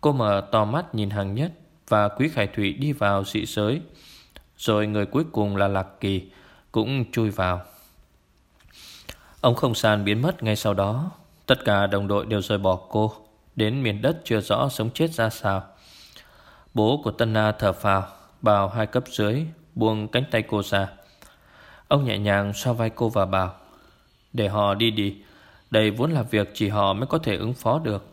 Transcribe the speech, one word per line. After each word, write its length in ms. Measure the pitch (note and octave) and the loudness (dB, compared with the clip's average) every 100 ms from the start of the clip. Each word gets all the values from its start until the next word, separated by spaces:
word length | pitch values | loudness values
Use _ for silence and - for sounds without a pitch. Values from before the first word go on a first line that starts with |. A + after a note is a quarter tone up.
Cô 120 | D3+ | 2
mở 360 | C#3 G#2+ G2+ - | 2 2 2 2
to 120 | A2+ | 2
mắt 300 | G#2 C3+ F3 | 2 -2 -4
nhìn 160 | A2+ G2+ | -4 -4
Hàng 240 | G2+ G2 | -2 -4
Nhất 180 | G#2+ E3 - - _ - | -2 -4 -6 -20 _ 0
và 200 | G#2+ G#2 | 2 2
Quý 200 | - C#3+ | 2 -2
Khải 180 | D#3 G2+ | 0 -2
Thụy 260 | - G2+ | 0 -2
đi 200 | D2+ C#3+ | -2 -4
vào 320 | C#3 G2+ G2+ | 0 2 2
dị 220 | G2 G#2+ - | 0 -4 -4
giới, 340 | - G#2 C#3+ F3 - - - - - _ _ | -2 0 0 -6 -20 -20 -20 -20 -20 _ _
rồi 300 | - G#2+ G#2+ | 0 2 2
người 200 | G#2 G2+ | 0 0
cuối 180 | C3+ D#3+ | -2 -2
cùng 240 | - G#2 G2 | -2 -2 2
là 120 | G2 | 0
Lạc 180 | G2 F#2 - | 0 -4 -4
Kỳ 300 | G2 F#2+ F#2 - - - _ | -2 -2 -4 -20 -20 -20 _
cũng 400 | A2+ A2 C3+ A2+ | -2 -2 -2 -2
chui 180 | - A2 | -2 -2
vào. 320 | F#2+ F#2 F2+ F2+ - - _ _ _ _ _ _ _ _ - - - - - - - | 0 -2 -2 -6 -20 -20 _ _ _ _ _ _ _ _ -20 -20 -20 -18 -18 -18 -2
Ống 140 | C3+ | 0
không 200 | A#2+ C3 | 2 0
gian 300 | A2 A2 G#2+ | 0 2 2
biến 180 | G2+ G#2+ | 2 0
mất 200 | C#3+ - | 0 -2
ngay 140 | A2 G#2+ | -2 0
sau 180 | G#2+ | 0
đó. 360 | G2 G2 A#2 E3+ - - _ - | 0 0 -2 -6 -8 -20 _ 0
Tất 180 | B2+ | 0
cả 220 | - G2+ G2 | 4 2 2
đồng 220 | G2 G2+ | 0 0
đội 180 | G2+ G#2+ | -2 0
đều 160 | G#2+ | -2
rời 160 | F#2+ G#2 | 0 0
bỏ 180 | G2 F2+ | 2 0
cô, 360 | - A2 G#2+ - - _ _ - | -2 0 0 -2 -20 _ _ -2
đến 260 | A2 C3 | 0 0
miền 200 | B2 G#2 | -2 0
đất 180 | B2 C#3+ | -2 -2
chưa 160 | - A2 | -2 -2
rõ 280 | G2 G#2 C3+ | 2 0 0
sống 220 | - A2 | -2 -4
chết 200 | - E3 | 0 -2
ra 200 | D#3+ A2+ | 0 -2
sao. 320 | - G#2 G2 F#2 - - - - - - - - - - | 0 -2 -2 -6 -20 -20 -20 -20 -20 -20 -20 -20 -20 -8
Bố 260 | - G#2+ C#3+ | 2 2 2
của 60 | A#2+ | -2
Tân 220 | - A2+ | 0 0
Na 200 | A2 G#2+ | 2 2
thở 200 | G#2+ G#2 | 2 0
phào, 360 | F#2 G#2 G2 G2 - - _ | 0 2 0 0 -12 -20 _
bảo 260 | A2 G#2 G2 | 2 4 2
hai 180 | A2+ G#2+ | -2 -2
cấp 180 | B2 B2+ | -2 -4
dưới 360 | - G#2 B2 D#3+ - _ | -2 0 0 -4 -10 _
buông 340 | - A2 G#2+ G#2 | 0 0 0 -2
cánh 160 | B2 C3+ | -2 0
tay 120 | A2+ | -2
cô 200 | G#2+ G#2+ | 0 -2
ra. 260 | G2 G2 G2 - - _ - _ _ - - - _ | 0 0 -2 -8 -20 _ -20 _ _ -20 -20 -20 _
Ông 160 | C#3+ | 0
nhẹ 140 | C3 G#2 | 2 0
nhàng 340 | G#2 G2+ G2+ | 2 2 0
xoa 200 | G2+ B2+ | -2 -2
vai 180 | A2+ A2+ | 0 -2
cô 180 | - A#2 | -2 -2
và 180 | G#2+ F#2+ | 0 0
bảo, 280 | F#2+ F#2 - - - _ _ _ _ _ | 0 -2 -6 -20 -20 _ _ _ _ _
"Để 160 | B2 G#2 | -4 -2
họ 260 | G2+ G2+ | 2 2
đi 160 | G2 A2+ | 2 0
đi, 260 | G#2+ G2+ G2+ - - - - _ | 0 -4 -4 -18 -20 -20 -20 _
đây 200 | A2 A2 | 2 2
vốn 200 | G#2+ C#3+ | 2 0
là 120 | D#3+ | 0
việc 280 | A#2 G#2 G2 | 0 0 0
chỉ 140 | - G#2 | -2 -2
họ 240 | G#2 G2 | 2 2
mới 140 | G2 B2+ | 0 -2
có 120 | D#3+ | -2
thể 180 | D#3+ G2 | -2 -4
ứng 180 | A2 | -4
phó 240 | B2 A2+ C#3 | -4 0 0
được. 300 | D#3 G2+ - | 0 -4 -8